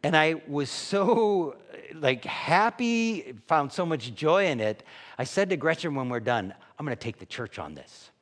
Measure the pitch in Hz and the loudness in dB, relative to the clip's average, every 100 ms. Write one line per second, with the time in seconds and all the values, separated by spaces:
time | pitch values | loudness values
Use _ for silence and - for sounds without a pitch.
0 | - 156 156 160 - 143 139 - - 196 | 4 4 4 0 -4 -4 -4 -6 -2 0
1 | 202 226 214 196 156 127 - - - 160 | 4 4 4 2 0 -6 -18 -18 -16 -2
2 | 143 127 - - - 170 220 - 240 233 | 0 0 -4 -6 2 4 4 2 0 2
3 | 226 208 131 117 - 160 139 - 175 156 | 2 -2 -6 -16 0 2 2 -2 -2 -2
4 | 120 110 151 180 190 127 107 107 - - | -4 -2 4 4 4 2 0 -2 -10 -20
5 | - - 131 - 196 175 151 151 175 139 | -18 -8 -2 0 2 2 0 0 -2 -4
6 | 127 120 110 117 98 - - - 147 120 | -4 -2 0 0 -2 -10 -20 -10 -8 -6
7 | 120 110 92 - 113 - 76 73 67 - | -8 -10 -12 -10 -10 -10 -12 -12 -18 -20
8 | - _ | -20 _